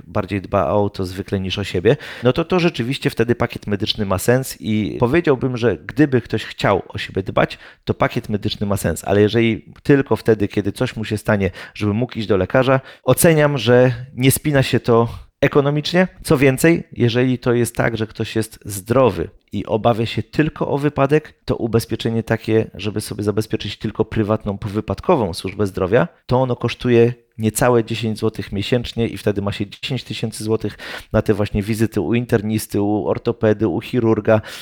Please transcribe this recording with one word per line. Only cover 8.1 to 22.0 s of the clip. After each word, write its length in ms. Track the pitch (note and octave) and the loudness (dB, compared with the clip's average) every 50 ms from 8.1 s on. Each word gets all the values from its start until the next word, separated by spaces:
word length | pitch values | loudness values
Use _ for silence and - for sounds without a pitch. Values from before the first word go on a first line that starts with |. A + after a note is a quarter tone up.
| - B2 - - | -2 -4 -4 -4
medyczny 380 | G#2+ G2+ - G#2+ - - G#2+ G2+ | -4 -4 -4 -4 -6 -4 -4 -2
ma 100 | G2 G2 | -2 -2
sens, 260 | - F#2+ D#2+ - - | -2 -4 -4 -4 -2
ale 160 | - G2 G2+ | 0 4 4
jeżeli 520 | G#2 G#2 A2 A#2 A2+ A#2 A2 - - - - - - | 4 4 4 2 2 2 0 -2 -6 -12 -20 -4 2
tylko 320 | - D3 C3+ C3+ - A2 | 4 4 4 4 2 -2
wtedy, 320 | - - - A2 G#2 G#2 G2 | 0 2 2 2 2 2 0
kiedy 240 | - G#2 F#2+ G2+ | -2 -2 -2 -2
coś 240 | G2 - B2+ B2+ - | -2 -2 -4 -4 -4
mu 100 | A#2 G#2+ | -6 -6
się 120 | - A2 G#2+ | -4 -6 -4
stanie, 340 | - - A2 G2+ G2 F2+ - - - - - | -2 0 0 2 0 -2 -2 -6 -14 -16 -8
żeby 200 | - G#2 G#2 G2+ | -4 -2 0 0
mógł 200 | A2 B2+ B2 - | 0 -2 -4 -4
iść 140 | A#2 G#2+ G2 | -4 -2 0
do 100 | G#2+ F#2+ | 2 2
lekarza, 440 | F#2 - - C3 B2+ C3 C3 C3 - - - - - | 2 2 2 2 4 4 2 0 0 -4 -16 -4 0
oceniam, 540 | - C3 - - F3 D#3+ D3+ D3 D3 C#3+ C3+ | 0 2 4 4 4 6 6 4 2 0 0
że 360 | G#2 A#2 B2 B2 B2+ B2+ A#2+ A#2 B2 - - | 2 4 6 6 6 4 2 -2 -8 -10 -4
nie 180 | A#2 B2+ C3+ | 0 2 2
spina 320 | - - - D3+ D3 C3+ B2+ | 2 2 0 0 2 2 2
się 160 | - - A#2+ | 2 0 0
to 300 | - - A#2 A#2 A#2 A#2 - - - - _ _ | 2 4 4 4 4 2 -2 -10 -16 -20 _ _
ekonomicznie. 640 | - C3+ - D3 C3+ C#3+ D3 D3+ D3 - E3+ F3+ F#3 F3+ - - - | -2 0 2 2 2 2 0 -2 -2 0 2 2 2 0 -2 -4 -2
Co 140 | - D#3+ C3 | 0 2 4
więcej, 460 | C3+ C#3 C3 B2 - E3 E3+ - - _ | 4 4 4 4 4 4 4 2 -2 _
jeżeli 480 | - - A#2+ A#2 A2 B2 B2+ C3 B2+ A#2+ | -2 0 0 2 2 2 2 2 0 0
to 140 | - B2+ A#2+ | 0 0 2
jest 220 | A#2+ A#2 A2+ - | 2 0 0 -2
tak, 220 | - A#2 C3 A#2 G#2+ | -2 -2 -2 -2 -2
że 100 | A2 G#2 | -4 -6
ktoś 280 | - - A2+ - - | -6 -6 -6 -4 -2
jest 240 | A2 G#2+ - - - - | -4 -4 -4 -8 -16 -14
zdrowy 640 | G#2 G2 F#2+ F#2 - A#2 C3+ C3 A2+ F#2 E2+ D#2 - - _ _ _ | -12 -12 -8 -4 0 2 4 4 4 2 0 -4 -8 -10 _ _ _
i 140 | - G#2 - | -8 -6 -4
obawia 400 | - - A2 G#2 A#2 A#2 G#2 A#2 | -2 -2 0 2 2 2 2 0
się 180 | A2 - A#2 - | -4 -4 -6 -8
tylko 440 | _ - - D3+ D#3 - - - - | _ -2 0 0 0 -2 -4 -4 -2
o 100 | - C#3+ | -2 0
wypadek, 560 | C#3+ D3 - - C#3 C3+ C#3+ D#3 - - - _ _ | -2 -2 0 0 2 2 2 0 0 -2 -12 _ _
to 100 | - B2+ | -4 -2
ubezpieczenie 680 | - - A#2 G#2+ A#2 - - A2+ - | -2 -2 0 0 0 0 -2 -4 -4